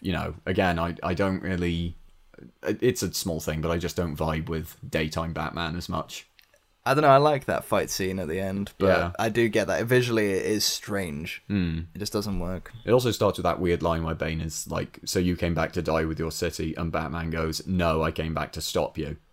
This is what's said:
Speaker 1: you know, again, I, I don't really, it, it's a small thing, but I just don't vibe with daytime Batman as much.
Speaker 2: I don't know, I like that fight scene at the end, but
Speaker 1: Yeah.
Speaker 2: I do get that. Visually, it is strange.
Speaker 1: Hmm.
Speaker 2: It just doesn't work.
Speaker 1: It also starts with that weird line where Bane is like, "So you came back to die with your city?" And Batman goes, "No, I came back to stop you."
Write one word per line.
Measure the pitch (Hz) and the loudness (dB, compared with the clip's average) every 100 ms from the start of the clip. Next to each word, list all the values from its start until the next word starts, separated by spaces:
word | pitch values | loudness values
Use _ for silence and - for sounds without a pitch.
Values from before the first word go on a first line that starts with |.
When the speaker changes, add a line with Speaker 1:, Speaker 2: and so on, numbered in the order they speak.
Speaker 1:
you | 95 | -4
know, | 80 80 80 - | -2 -4 -6 -2
again, | 95 92 85 | 2 4 2
I, | 85 82 | -2 -2
I | 90 | -2
don't | 90 98 95 | 0 0 0
really, | 92 90 87 85 85 - - - _ - 62 _ | -2 -2 0 0 -4 -6 -18 -20 _ -20 -20 _
it, | - 104 | -4 0
it's | 123 - | 0 0
a | 95 | -4
small | - 98 78 | -4 -4 -4
thing, | - 78 | -2 -2
but | 80 | 0
I | 85 | 0
just | 87 - | -2 -2
don't | 85 73 | -4 -2
vibe | 78 80 82 | 0 0 -2
with | 80 80 - 131 | -6 -6 -14 -6
daytime | 82 80 85 82 | -2 -2 -2 -4
Batman | 78 78 82 82 85 | -4 -6 -4 -4 -6
as | 87 | -4
much. | 82 - - - _ _ _ _ _ 120 | -6 -6 -12 -16 _ _ _ _ _ 2
Speaker 2:
I | |
don't | 139 | 4
know, | 151 | 8
I | 135 | 8
like | 151 139 - | 8 2 0
that | 85 - | -4 2
fight | 104 - | 0 2
scene | - 95 95 | -2 -2 -2
at | 80 | -2
the | 87 | -2
end, | 95 98 101 - | -2 -2 -4 2
but | 95 | 4
Speaker 1:
Yeah. | 90 85 90 | 4 2 0
Speaker 2:
I | 113 | 0
do | 113 117 | 2 4
get | 107 92 | 4 2
that. | 85 117 | 0 4
Visually, | 127 120 113 104 | 4 4 2 2
it | 95 - | 2 2
is | 104 | 2
strange. | - - - 101 87 71 82 - - | 0 -2 -4 -4 -2 -6 -8 -10 -2
Speaker 1:
Hmm. | 98 87 80 82 - | 0 0 -2 -6 -8
Speaker 2:
It | |
just | 104 | -4
doesn't | 107 104 92 | -2 -2 -2
work. | 87 92 - 110 - | -2 -6 -8 -8 2
Speaker 1:
It | |
also | 123 123 | 4 4
starts | 104 104 - | 2 2 2
with | |
that | 87 - | 0 2
weird | 90 85 | 2 2
line | 82 82 | 2 0
where | 82 | 0
Bane | 80 76 80 | -2 -2 -2
is | 80 - - | -4 -6 -6
like, | 82 90 - | -6 -6 -8
"So | - 95 | -2 2
you | 90 85 | 2 2
came | 85 82 | 0 0
back | 82 | 0
to | 92 | 0
die | 78 80 80 | 0 2 0
with | 80 | 0
your | 80 | -4
city?" | - 85 - 80 76 | -2 -4 -2 -6 -4
And | 82 | -4
Batman | 78 80 80 82 | -2 -4 -4 -4
goes, | 80 80 76 - | -2 -2 -4 -2
"No, | 92 85 80 | 2 2 2
I | 80 | 0
came | 80 80 78 | -2 -4 -2
back | 73 | -4
to | 82 | -6
stop | - 90 76 - | -2 0 0 -2
you." | 73 - _ | -6 -8 _